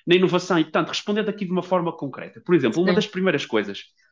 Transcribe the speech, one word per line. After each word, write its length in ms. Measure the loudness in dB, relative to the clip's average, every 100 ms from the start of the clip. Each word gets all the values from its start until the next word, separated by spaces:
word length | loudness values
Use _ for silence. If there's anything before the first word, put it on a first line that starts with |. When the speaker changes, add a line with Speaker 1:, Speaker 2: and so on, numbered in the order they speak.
| 2
Speaker 1:
na 80 |
inovação. 440 | 4 4 2 0 0
E, 60 |
portanto, 240 | 2 0 -2
respondendo 400 | -6 -4 -2 -2
aqui 160 | -4
de 80 | -4
uma 100 | -4
forma 300 | -2 -2 -2 -6
concreta, 440 | -10 -10 -14 -14
por 100 | 2
exemplo, 280 | 2 4 2
uma 100 | 2
Speaker 2:
Sim. 20 |
Speaker 1:
das 120 | 2 0
primeiras 400 | 0 0 0 0
coisas 360 | -2 -2 -8 -16 _ _